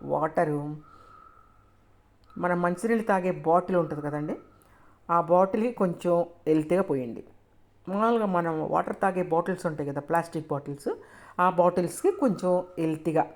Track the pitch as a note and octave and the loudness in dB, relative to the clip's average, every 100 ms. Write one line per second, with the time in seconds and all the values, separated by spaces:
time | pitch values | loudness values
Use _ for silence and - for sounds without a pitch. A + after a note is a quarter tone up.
0 | C#3 C#3+ D#3 E3 D#3+ D3 D3 D3+ - - | -2 -2 0 0 0 0 -4 -10 -16 -20
1 | - - - - _ _ _ _ _ _ | -20 -20 -20 -20 _ _ _ _ _ _
2 | _ _ _ - F3+ F3 F3 F3 A3 A3+ | _ _ _ -6 -2 0 0 0 0 0
3 | A3 F#3+ F3+ D#3+ D#3 F3 F3+ F3+ D#3+ D3 | 2 0 0 -2 2 2 4 0 0 -4
4 | D3 D3 D3+ B3+ - _ _ _ - _ | -4 -4 -6 -8 -12 _ _ _ -20 _
5 | - E3+ D#3+ F3+ F#3+ G#3+ A#3+ A#3+ F#3+ E3+ | 0 0 4 4 4 2 -2 0 -2 0
6 | F3 F3 E3+ - - D#3 D#3 F3 F#3 C#3 | 2 2 0 -4 0 2 4 0 2 -2
7 | A#2+ A2+ - - _ _ _ _ - G3 | -4 -10 -16 -20 _ _ _ _ -8 0
8 | A3+ A#3 G#3 F3 E3+ D#3 D3+ D#3+ F3+ - | 2 2 2 0 0 -2 0 0 0 0
9 | G3 F3+ D#3+ E3 E3+ F3+ F3 D3+ C#3+ C#3+ | 0 0 0 0 0 -2 -4 -4 -6 -6
10 | C#3 E3 E3 D#3+ D3+ C#3+ C#3 C#3+ - A4 | -2 -2 -2 -8 -6 -6 -6 -8 -6 -6
11 | - - - - F3+ F3 F3+ F3+ E3+ - | -12 -20 -12 0 2 4 4 4 -2 0
12 | F#4 G4+ C4 F3+ F3+ F3+ F3+ - D#3+ D#3 | -2 2 0 0 0 0 -2 -4 -4 -2
13 | E3+ D#3 - | 0 0 -2